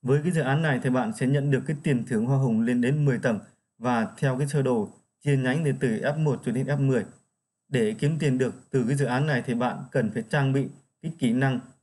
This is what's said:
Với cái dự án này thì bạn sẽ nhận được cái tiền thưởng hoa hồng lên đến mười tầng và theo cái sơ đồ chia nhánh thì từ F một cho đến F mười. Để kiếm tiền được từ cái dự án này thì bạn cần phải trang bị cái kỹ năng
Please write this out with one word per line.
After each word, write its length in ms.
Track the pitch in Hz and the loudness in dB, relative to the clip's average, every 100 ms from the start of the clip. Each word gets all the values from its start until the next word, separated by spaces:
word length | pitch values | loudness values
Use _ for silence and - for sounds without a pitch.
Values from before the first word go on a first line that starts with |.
Với 200 | 123 143 | 2 2
cái 80 | 156 | 2
dự 100 | 165 | 0
án 200 | 131 139 | 0 0
này 180 | 165 127 | 0 0
thì 60 | 131 | 0
bạn 240 | 127 110 | 0 -2
sẽ 140 | 110 127 | -2 0
nhận 240 | 143 143 | 2 2
được 120 | 131 127 | 0 -2
cái 100 | 151 | -4
tiền 200 | - 131 107 | 0 0 0
thưởng 180 | 113 117 | -2 0
hoa 120 | 135 | 2
hồng 240 | 135 110 | 2 2
lên 200 | 113 123 | 2 2
đến 240 | 120 147 143 | 2 2 2
mười 140 | 120 | 2
tầng 200 | 127 107 - _ _ _ | 0 -2 -6 _ _ _
và 360 | 120 120 110 - | -2 -2 -2 -2
theo 200 | 139 127 | -2 0
cái 100 | 143 | -2
sơ 140 | 151 | 0
đồ 280 | 131 120 101 - _ _ | 0 0 -2 -8 _ _
chia 180 | 143 139 | 0 2
nhánh 260 | 127 135 | 2 0
thì 80 | 156 135 | 0 0
từ 80 | 131 | 0
F 360 | 110 131 151 | 0 -2 0
một 180 | 156 123 - | 0 0 -2
cho 60 | |
đến 160 | 120 135 | -4 -2
F 200 | 143 135 | 0 2
mười. 180 | 127 95 - _ _ _ _ _ | 2 -2 -12 _ _ _ _ _
Để 280 | 127 107 110 | 0 0 0
kiếm 200 | 143 160 | -2 0
tiền 180 | 147 131 | 0 2
được 160 | 127 - - | 0 -4 -4
từ 160 | 135 117 | 0 0
cái 80 | 139 | 0
dự 100 | 135 | 0
án 220 | 123 151 | 0 0
này 160 | 131 117 | 0 -2
thì 80 | |
bạn 300 | 117 123 - - | -2 -2 -4 -4
cần 200 | 139 110 | -2 0
phải 100 | 117 113 | -2 -2
trang 240 | 151 139 | 0 2
bị 140 | 135 131 - _ _ | 0 -2 -8 _ _
cái 100 | 165 160 | -10 -2
kỹ 140 | 123 | 0
năng 260 | 120 135 127 - - | 2 0 0 -6 -20